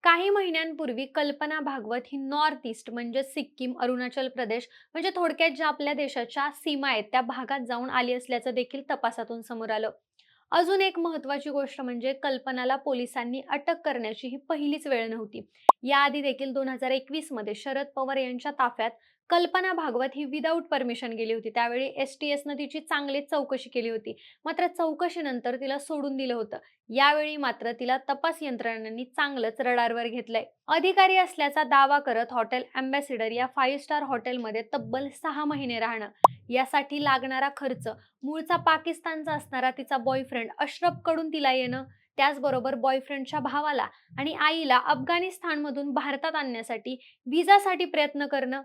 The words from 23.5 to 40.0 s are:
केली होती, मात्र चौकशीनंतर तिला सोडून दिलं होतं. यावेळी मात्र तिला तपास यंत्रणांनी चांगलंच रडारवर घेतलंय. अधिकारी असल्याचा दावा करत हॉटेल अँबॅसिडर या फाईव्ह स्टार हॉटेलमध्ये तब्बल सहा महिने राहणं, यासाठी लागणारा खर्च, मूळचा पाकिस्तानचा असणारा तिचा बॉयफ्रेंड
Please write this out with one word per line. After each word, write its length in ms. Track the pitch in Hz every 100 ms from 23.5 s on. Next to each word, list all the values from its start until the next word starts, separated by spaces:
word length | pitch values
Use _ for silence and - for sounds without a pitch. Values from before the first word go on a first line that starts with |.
| 262 240
केली 200 | 247 233
होती, 260 | 220 220 - - _
मात्र 220 | 311 330 359
चौकशीनंतर 880 | 349 330 311 349 349 294 247 240
तिला 220 | 247 269 277
सोडून 360 | 285 302 285 269
दिलं 160 | 262
होतं. 240 | 240 214 - _ _ -
यावेळी 460 | 233 285 302 302 302
मात्र 340 | 269 240 233 233
तिला 180 | 247 262 269
तपास 280 | 277 330 320
यंत्रणांनी 640 | 294 233 233 226 220 226
चांगलंच 540 | 247 - 285 269 220 226
रडारवर 480 | 254 247 233 233 233
घेतलंय. 380 | 240 226 226 - _ -
अधिकारी 500 | 320 359 381 381 381
असल्याचा 460 | 359 311 285 294
दावा 360 | 269 277 269 285
करत 320 | 285 226 233
हॉटेल 320 | 247 220 254 -
अँबॅसिडर 560 | 262 262 277 285 240 220
या 160 | 233 247
फाईव्ह 260 | 277 262 277
स्टार 220 | - 302
हॉटेलमध्ये 580 | 269 247 254 254 226 220 226
तब्बल 340 | 277 220 254 277
सहा 320 | - 320 285
महिने 340 | 302 285 262 233
राहणं, 280 | 226 226 208 _ - - -
यासाठी 540 | 247 254 294 277 294
लागणारा 460 | 285 262 262 262 277 285
खर्च, 300 | 277 247 226 - _ _
मूळचा 320 | 262 311 320
पाकिस्तानचा 800 | 339 330 311 330 330 339 320 311
असणारा 380 | 294 - 262 254
तिचा 260 | 254 254
बॉयफ्रेंड 540 | 269